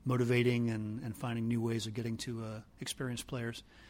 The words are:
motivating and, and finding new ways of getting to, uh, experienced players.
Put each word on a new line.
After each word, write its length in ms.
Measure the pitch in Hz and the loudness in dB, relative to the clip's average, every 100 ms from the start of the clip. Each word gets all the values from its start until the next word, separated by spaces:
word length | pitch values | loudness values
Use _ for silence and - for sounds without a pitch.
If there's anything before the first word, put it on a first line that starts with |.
| 127 | 0
motivating 640 | 123 120 123 123 120 117 | 2 6 6 6 4 2
and, 320 | 110 107 110 | 0 -2 -4
and 120 | 120 | -6
finding 340 | - 123 117 113 | -6 -4 0 2
new 120 | 117 | 2
ways 260 | 117 113 110 | 2 0 -2
of 60 | |
getting 240 | 110 117 113 | -4 -4 -4
to, 260 | - 113 | -4 -6
uh, 160 | 110 110 - - | -6 -10 -14 -10
experienced 460 | 127 - 131 120 - | -8 -4 -4 -4 -4
players. 360 | 127 117 - - - | -2 -2 -4 -12 -20